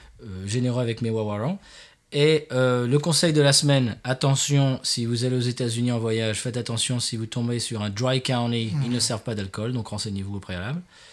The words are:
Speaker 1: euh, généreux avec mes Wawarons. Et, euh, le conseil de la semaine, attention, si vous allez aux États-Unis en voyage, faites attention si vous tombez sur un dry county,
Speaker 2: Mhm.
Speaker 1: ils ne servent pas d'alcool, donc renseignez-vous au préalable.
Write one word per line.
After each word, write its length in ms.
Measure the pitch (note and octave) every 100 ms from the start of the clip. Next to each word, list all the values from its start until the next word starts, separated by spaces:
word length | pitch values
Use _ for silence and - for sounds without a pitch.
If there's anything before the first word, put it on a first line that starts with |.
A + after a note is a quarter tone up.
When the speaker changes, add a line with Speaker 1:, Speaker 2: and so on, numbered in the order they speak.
| - -
Speaker 1:
euh, 240 | A#2 F#2 G2
généreux 320 | A#2+ B2 B2
avec 200 | A#2+ A2+
mes 80 | A2+
Wawarons. 480 | A2+ G#2+ G#2 C3 G3 - - - _ _
Et, 360 | D3 D3+ D#3 D3+
euh, 340 | B2+ B2+ B2 A#2+
le 140 | C#3+
conseil 340 | D#3 D3 F3
de 80 | D3+
la 120 | C#3+
semaine, 440 | C3+ D3 C#3 A#2+ -
attention, 760 | B2 C3 C3+ C3+ - C#3+ C3+ C3
si 220 | - - A#2
vous 160 | A#2+ B2+
allez 100 | B2+
aux 40 |
États-Unis 520 | A#2+ B2 B2 A2+ B2
en 40 | A#2+
voyage, 440 | A2+ A2 A2 G#2+
faites 160 | B2+ A#2+
attention 420 | A#2 A#2 - B2
si 180 | - A2+
vous 80 | A2+
tombez 320 | B2 A#2+ A#2+
sur 240 | - A2
un 80 | G#2
dry 320 | G2+ B2+ C3
county, 500 | - B2 A#2+ A#2 A2+
Speaker 2:
Mhm. 120 | D#3 B2
Speaker 1:
ils 60 |
ne 80 | A#2+
servent 240 | - A2
pas 100 | -
d'alcool, 400 | G#2 F#2 - A2
donc 140 | B2+ G#2
renseignez-vous 480 | G#2 G#2+ G2 G2 G2+
au 40 |
préalable. 400 | - F2+ G2+ E3+ F3+ - -